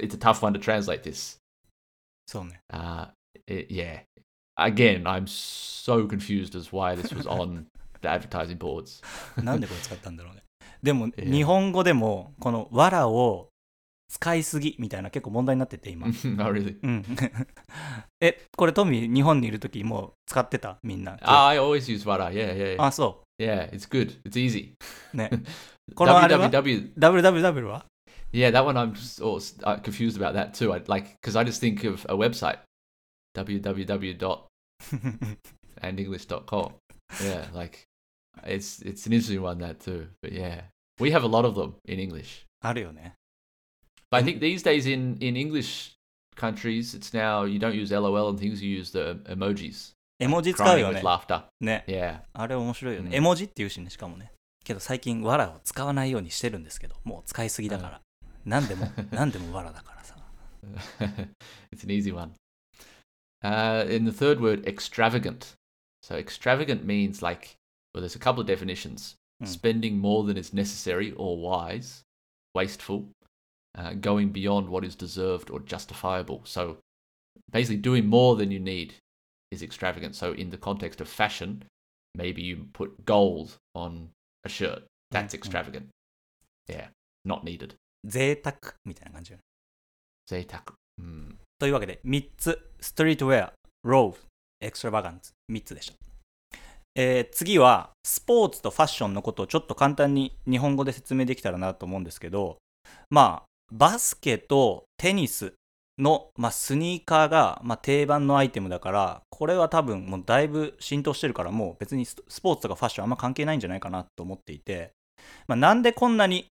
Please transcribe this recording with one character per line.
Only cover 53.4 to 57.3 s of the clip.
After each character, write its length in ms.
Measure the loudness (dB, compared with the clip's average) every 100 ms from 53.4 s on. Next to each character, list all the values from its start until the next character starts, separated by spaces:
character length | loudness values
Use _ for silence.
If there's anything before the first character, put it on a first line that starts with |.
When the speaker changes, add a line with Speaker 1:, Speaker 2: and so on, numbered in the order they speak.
Speaker 2:
っ 20 | -2
て 80 | -6
言 120 | -6
う 20 |
し 100 | -8
ね、 80 | -14
し 80 | -14
か 100 | -14
も 120 | -14
ね。 120 | -18 -20 _ _
け 120 | -10
ど 60 | -8
最 200 | -6 -6
近、 220 | -4 -2
わ 160 | 0 2
ら 100 | 0
を 120 | -4
使 180 | -8 -6
わ 120 | -2
な 100 | -2
い 60 | 0
よ 80 | -2
う 20 |
に 100 | -4
し 80 | -6
て 120 | -6
る 80 | -6
ん 40 |
で 60 | -10
す 100 | -10
け 100 | -10
ど、 80 | -10
も 160 | -10 -12
う 20 |
使 180 | -10